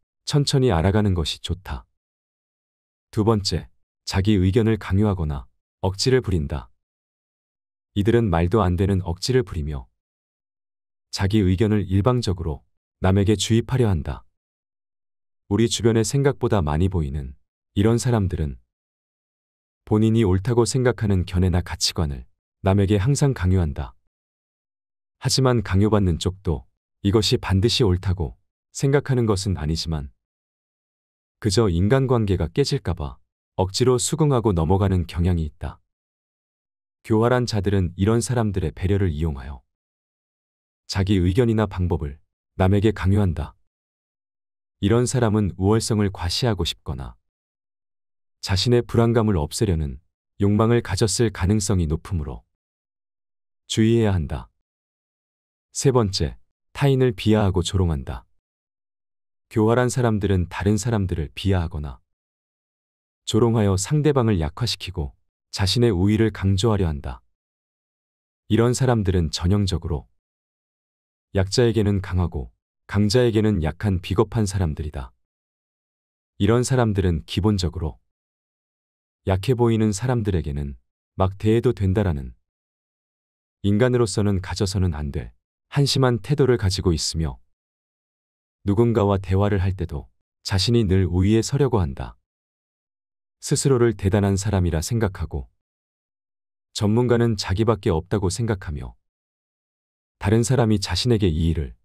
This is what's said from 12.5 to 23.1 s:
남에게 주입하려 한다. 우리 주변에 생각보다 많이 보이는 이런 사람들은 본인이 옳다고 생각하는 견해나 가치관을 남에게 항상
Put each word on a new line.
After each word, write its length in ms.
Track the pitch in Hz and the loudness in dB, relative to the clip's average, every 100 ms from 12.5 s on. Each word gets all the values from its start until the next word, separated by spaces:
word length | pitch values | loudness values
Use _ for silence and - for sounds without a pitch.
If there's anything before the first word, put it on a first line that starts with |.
| 69 _ _ _ - | -8 _ _ _ -2
남에게 360 | 95 98 101 104 | 2 2 2 0
주입하려 540 | - 113 - 127 110 | 2 0 0 0 0
한다. 340 | 82 69 64 - _ _ _ _ _ _ _ _ _ _ _ - | 0 -4 -10 -14 _ _ _ _ _ _ _ _ _ _ _ -4
우리 220 | 101 117 | 0 0
주변에 340 | - 113 110 | 2 2 4
생각보다 580 | 107 139 139 - 120 107 | 2 0 0 0 0 0
많이 280 | 73 73 95 | 0 0 0
보이는 460 | 90 71 73 64 - _ _ _ | 0 -4 -6 -10 -16 _ _ _
이런 240 | - 107 117 | 0 2 2
사람들은 640 | 123 117 92 85 73 62 _ _ _ _ _ _ _ _ _ _ _ _ - | 2 0 0 -2 -6 -8 _ _ _ _ _ _ _ _ _ _ _ _ -2
본인이 380 | 107 110 113 | 2 2 2
옳다고 420 | 101 95 98 117 113 | 2 2 2 0 2
생각하는 600 | 131 123 107 107 95 85 | 2 0 0 0 0 0
견해나 360 | 92 92 87 | 0 0 0
가치관을 640 | - - - - 78 64 - _ _ _ | -4 -4 -4 -2 -4 -6 -14 _ _ _
남에게 360 | 98 101 98 104 | 0 2 2 2
항상 360 | 113 | 2